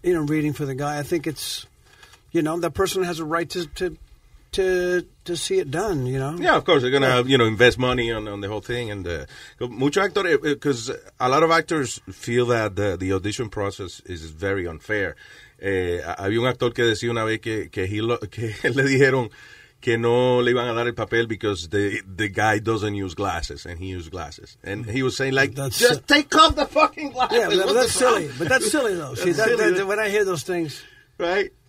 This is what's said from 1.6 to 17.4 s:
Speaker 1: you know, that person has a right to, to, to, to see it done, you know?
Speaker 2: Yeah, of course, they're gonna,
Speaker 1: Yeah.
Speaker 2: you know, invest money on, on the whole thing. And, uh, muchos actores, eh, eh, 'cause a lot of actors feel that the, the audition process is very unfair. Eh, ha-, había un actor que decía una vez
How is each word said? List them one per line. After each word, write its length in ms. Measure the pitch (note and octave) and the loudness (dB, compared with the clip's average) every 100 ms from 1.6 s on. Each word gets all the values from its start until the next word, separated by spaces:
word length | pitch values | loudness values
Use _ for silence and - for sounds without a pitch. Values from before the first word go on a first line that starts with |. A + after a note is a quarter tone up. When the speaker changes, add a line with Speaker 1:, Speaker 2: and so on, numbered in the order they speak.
| - _ _ _ - - _ | -12 _ _ _ -20 -20 _
Speaker 1:
you 100 | E3+ | -2
know, 160 | D#3 E3+ | -2 -2
that 120 | E3+ | -4
person 300 | E3+ F#3+ F#3+ | 0 -2 0
has 160 | F3+ E3 | -2 -4
a 60 | D#3 | -4
right 240 | E3 E3+ | -4 -2
to, 160 | F3+ D#3+ - | -6 -8 -6
to, 220 | F3+ D#3 - - _ - _ | -6 -6 -20 -20 _ -20 _
to, 520 | - F#3 F#3 F3+ F3+ E3+ _ - | 0 2 2 0 -2 -4 _ -8
to 120 | E3+ | -6
see 220 | - G3 | -2 -2
it 100 | D3 | 0
done, 360 | D3+ G#3+ D#3 B2 | -2 -2 -2 -2
you 120 | C3+ | -2
know? 160 | C3+ E3+ | -4 -2
Speaker 2:
Yeah, 160 | F4 A3+ | 2 2
of 100 | - | 4
course, 160 | D#3 | 4
they're 100 | B2+ | 4
gonna, 160 | C#3 C3+ | 4 4
Speaker 1:
Yeah. 160 | B2 B2+ | 4 4
Speaker 2:
you 120 | C3+ | 4
know, 80 | A2+ | 4
invest 320 | G#2+ B2 A#2 | 8 6 8
money 340 | B2+ B2 A#2 | 0 2 0
on, 160 | A2+ G#2+ | -2 -4
on 140 | G2+ | -8
the 60 | G2+ | -6
whole 140 | G#2+ | -6
thing. 280 | - A#2+ A#2 | -6 -6 -6
And, 160 | G2+ F2 | -6 -6
uh, 180 | E2 C2 - - - | -6 -8 -18 -20 -10
muchos 480 | B2 A2+ C#3 G3 G3 | -10 0 0 2 0
actores, 260 | G3+ F#3 D3 D3+ | 0 2 2 2
eh, 60 | |
eh, 40 | C#3+ | 0
'cause 360 | D3 B2 A2+ - - _ | 0 -2 -4 -10 -14 _
a 100 | B2+ | 2
lot 140 | C#3 | 4
of 80 | E3 | 6
actors 480 | E3 D#3+ D#3+ B2 - - | 4 2 -2 -2 -6 -14
feel 340 | F#2 - A#2+ A#2+ | -12 -2 0 2
that 280 | A#2 G#2+ F#2 | 2 0 0
the, 220 | G2+ F2 | -2 -2
the 140 | F#2 | -2
audition 360 | F#2+ G2 G#2+ A2+ | -2 -2 -6 -6
process 520 | G#2+ G2 - F#2 - - | -4 -6 -6 -12 -14 -12
is 160 | F2 D#2+ | -12 -12
very 340 | D#2 G2 G2 F2 | -6 -2 -2 -4
unfair. 480 | D#2+ - G#2+ F#2 - - - - _ | -8 -4 -2 -2 -6 -20 -20 -20 _
Eh, 420 | G2 F#2+ F2+ F2 D#2 | -2 0 0 -2 -4
ha-, 100 | - G2 | -4 -2
había 140 | A2+ | 0
un 80 | B2+ | 0
actor 240 | B2 B2 | 0 -2
que 120 | A#2 A#2 | 2 2
decía 240 | G#2+ A#2+ | 2 -2
una 120 | A#2 A2 | -2 -2
vez 140 | A2 | -2